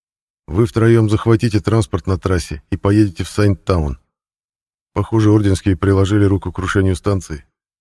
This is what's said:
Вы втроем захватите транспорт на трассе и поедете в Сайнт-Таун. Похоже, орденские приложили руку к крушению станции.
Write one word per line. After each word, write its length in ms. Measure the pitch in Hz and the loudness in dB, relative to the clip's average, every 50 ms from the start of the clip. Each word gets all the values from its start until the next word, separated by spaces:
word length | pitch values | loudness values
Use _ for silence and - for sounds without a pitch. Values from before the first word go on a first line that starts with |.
| _ _ _ _ _ _ _ _ _ | _ _ _ _ _ _ _ _ _
Вы 180 | - 80 101 117 | -6 -2 -2 -2
втроем 460 | - - 113 113 113 117 117 110 104 | 0 0 2 4 4 4 4 4 2
захватите 480 | 107 - - 117 117 107 - 113 95 104 | 0 0 2 0 2 2 0 -2 -2 -2
транспорт 480 | - - 110 113 110 - - 85 - | -2 0 0 0 0 -2 -6 -8 -4
на 100 | 98 95 | -4 -6
трассе 460 | 82 - 92 92 87 - - 76 71 - _ | -4 -2 -2 -2 -2 -4 -6 -12 -14 -8 _
и 40 | 98 | -8
поедете 480 | 85 - 101 104 107 107 101 85 - 92 | -4 -2 0 2 2 2 0 -2 -8 -10
в 60 | - | -8
Сайнт-Таун. 680 | - - 104 101 98 - _ - 92 85 76 71 67 - _ _ _ _ _ _ _ _ _ _ _ _ _ _ _ _ _ _ _ | -4 -2 0 0 0 -2 _ -2 -2 -2 -2 -4 -6 -10 _ _ _ _ _ _ _ _ _ _ _ _ _ _ _ _ _ _ _
Похоже, 360 | 104 101 - 113 110 107 104 | -6 -4 -2 0 2 2 4
орденские 480 | 107 110 101 101 95 - - 101 92 | 4 4 2 2 0 0 0 -2 -2
приложили 480 | - 98 98 98 95 98 92 107 104 101 | 0 0 2 2 2 2 2 2 2 2
руку 260 | 95 98 92 - 92 | 2 0 -2 -4 -6
к 40 | - | -8
крушению 400 | - 92 98 - 101 95 95 92 | -6 -6 -2 0 0 0 0 -2
станции. 500 | - - 104 101 95 - - 78 71 - _ _ _ _ _ _ _ | -2 -2 -4 -4 -4 -6 -8 -12 -14 -14 _ _ _ _ _ _ _